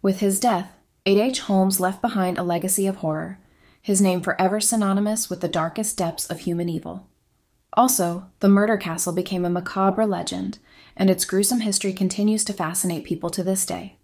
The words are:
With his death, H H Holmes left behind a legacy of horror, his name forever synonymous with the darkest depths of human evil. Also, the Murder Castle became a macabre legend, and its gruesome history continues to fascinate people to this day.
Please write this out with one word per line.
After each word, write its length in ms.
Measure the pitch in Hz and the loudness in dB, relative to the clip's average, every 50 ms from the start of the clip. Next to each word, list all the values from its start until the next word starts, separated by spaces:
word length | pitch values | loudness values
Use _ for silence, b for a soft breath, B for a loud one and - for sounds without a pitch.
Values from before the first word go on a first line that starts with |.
With 180 | - 196 190 190 | 2 0 0 2
his 220 | 208 196 196 196 | 0 0 0 2
death, 280 | - 247 220 175 190 - - _ _ _ _ _ _ | 2 2 2 0 -2 -6 -14 _ _ _ _ _ _
H 120 | 190 196 202 | 2 4 4
H 220 | 214 262 262 - | 4 2 0 -4
Holmes 380 | - - 202 190 190 190 190 - | -2 0 2 4 4 4 2 2
left 220 | 190 185 190 190 | 0 0 -2 -2
behind 360 | - 240 233 202 185 180 180 - | -4 -2 0 0 -2 0 -2 -2
a 60 | 180 | -2
legacy 440 | 175 170 170 170 185 185 - 196 196 | -2 -2 0 0 -2 0 0 0 -2
of 100 | 190 196 | -2 -2
horror, 420 | - 160 156 156 160 175 190 - b b b b b b b b | -4 -4 -4 -4 -6 -8 -12 -16 b b b b b b b b
his 200 | b - 202 185 | b 0 2 4
name 200 | 202 190 180 180 | 4 4 4 2
forever 380 | 175 - - - 185 185 196 214 | 0 -2 0 2 2 2 2 2
synonymous 720 | 214 - - 226 208 196 196 196 202 208 214 220 - - | 0 0 0 2 2 2 2 2 0 0 -2 -2 -4 -6
with 100 | 180 180 | -6 -4
the 80 | - 170 | -4 -4
darkest 480 | 160 170 160 165 165 - 220 214 - - | -2 -2 -2 -2 -4 -4 -6 -4 -2 -2
depths 280 | 185 165 165 - - | -2 -4 -2 -6 -8
of 160 | - 170 160 | -8 -8 -6
human 260 | - - 170 170 175 170 | -4 -4 -2 -2 -2 -2
evil. 400 | 165 160 156 - - 190 190 _ _ _ _ _ _ _ _ _ _ _ _ _ - | -4 -6 -6 -8 -12 -12 -14 _ _ _ _ _ _ _ _ _ _ _ _ _ 2
Also, 500 | - 240 254 254 - 180 170 170 175 185 - _ _ | 4 4 4 4 2 0 0 -2 -6 -10 -14 _ _
the 80 | - 196 | 6 6
Murder 260 | 196 202 208 214 226 | 6 8 6 4 2
Castle 380 | 202 202 175 165 170 - 180 170 | 0 0 -4 -4 -4 -4 -2 -2
became 320 | 175 180 180 190 185 175 | -2 -2 -2 -2 -2 0
a 40 | 175 | 0
macabre 560 | 175 175 180 - - 190 190 196 190 196 220 | -2 -2 -4 -4 -2 2 2 2 4 2 0
legend, 540 | 214 196 175 170 160 180 180 190 196 208 - b b b b b b b b | 0 0 -2 -4 -6 -6 -6 -6 -6 -8 -10 b b b b b b b b
and 120 | 190 190 | 4 4
its 140 | 185 180 - | 4 4 0
gruesome 380 | - - 190 202 196 247 240 | -2 0 0 2 2 2 0
history 320 | 220 214 196 - - 196 190 | 0 0 -2 -2 -2 -2 -2
continues 500 | 190 196 185 - - 208 214 214 214 214 | 0 -2 -2 0 0 0 0 2 0 0
to 100 | - 202 | -4 -4
fascinate 520 | - 180 151 139 - - 180 170 160 - | -4 -4 -4 -4 -4 -4 -4 -4 -6 -4
people 240 | - 175 165 - 170 | -6 -6 -4 -4 -6
to 140 | 160 - 180 | -4 -4 -2
this 220 | 180 190 190 - | -2 0 -2 -2
day. 320 | - 175 180 175 196 - _ | -4 -6 -8 -8 -12 -18 _